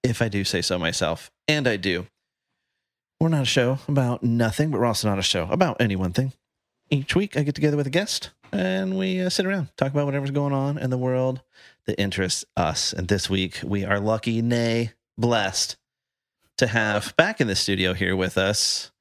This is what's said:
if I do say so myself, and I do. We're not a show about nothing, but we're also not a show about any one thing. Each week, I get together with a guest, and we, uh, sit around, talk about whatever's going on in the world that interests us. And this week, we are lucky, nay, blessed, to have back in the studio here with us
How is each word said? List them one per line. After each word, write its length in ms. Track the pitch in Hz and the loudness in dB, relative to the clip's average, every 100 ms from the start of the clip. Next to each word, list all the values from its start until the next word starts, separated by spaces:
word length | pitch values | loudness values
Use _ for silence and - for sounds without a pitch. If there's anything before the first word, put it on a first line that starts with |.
if 180 | 127 117 | 0 0
I 60 | 113 | 0
do 140 | 101 | 0
say 180 | 95 92 | -2 -2
so 160 | 82 90 | -2 0
myself, 540 | 82 - 76 80 - _ - | 0 0 -2 -2 -8 _ -2
and 200 | 151 127 | 0 2
I 80 | 104 | 0
do. 280 | 95 87 - _ _ _ _ _ _ _ _ _ _ _ | 0 -2 -4 _ _ _ _ _ _ _ _ _ _ _
We're 100 | 165 | 2
not 120 | 160 | 2
a 40 | 127 | 2
show 340 | - 123 135 - | 2 2 0 0
about 340 | 139 123 123 | 2 2 0
nothing, 480 | 120 117 113 - 156 | 0 2 2 2 0
but 100 | 123 | 2
we're 60 | 120 | 2
also 240 | 107 110 | 2 0
not 80 | 98 | 0
a 60 | |
show 240 | 92 95 82 | 0 -2 0
about 320 | 85 180 - | 2 2 2
any 140 | 113 95 | 0 2
one 180 | 92 | 0
thing. 200 | 90 135 - _ _ _ _ _ | 0 -2 -6 _ _ _ _ _
Each 240 | 143 139 180 | -2 2 0
week, 200 | 202 - | 0 0
I 60 | |
get 140 | 143 143 | -2 2
together 220 | 151 147 | 2 2
with 100 | 139 | 0
a 40 | |
guest, 380 | 156 208 - - _ - | 0 0 -6 -8 _ -6
and 440 | 202 185 190 190 190 | -2 0 0 -2 -2
we, 240 | 190 185 | 0 0
uh, 100 | 185 | 0
sit 180 | - 190 | 0 -2
around, 220 | 196 143 - | -2 -4 -2
talk 160 | 135 | 0
about 140 | 143 143 | 2 0
whatever's 240 | 139 139 | -2 -2
going 240 | 139 143 | -2 0
on 240 | 139 139 147 | 0 0 -2
in 140 | 127 | -2
the 80 | 127 | 0
world 420 | 127 127 131 131 _ _ - _ - | 0 0 0 -2 _ _ -20 _ -6
that 120 | - | -2
interests 460 | 101 95 92 - - - | -2 0 -2 -2 -6 -2
us. 380 | 82 80 - | 0 0 -4
And 140 | - 90 | -4 0
this 200 | 104 - | 0 0
week, 340 | 95 92 - | -2 -2 -4
we 200 | - 101 92 | -4 -4 -4
are 140 | 101 | -4
lucky, 440 | 104 110 120 113 | -2 0 0 0
nay, 480 | 117 120 117 113 117 _ _ - | 0 0 0 0 -4 _ _ -2
blessed, 600 | 120 117 98 - - - _ _ _ _ _ _ _ - | 0 2 0 -2 -6 -8 _ _ _ _ _ _ _ 0
to 80 | 123 | 2
have 480 | 113 107 104 - - | 2 2 0 0 2
back 240 | 180 220 | 2 2
in 60 | 120 | 0
the 80 | 92 | 0
studio 380 | - 95 92 90 | 0 2 2 2
here 200 | 92 95 | 0 0
with 220 | 92 - | 0 2
us 540 | 95 104 - - - _ | 2 2 0 -2 -8 _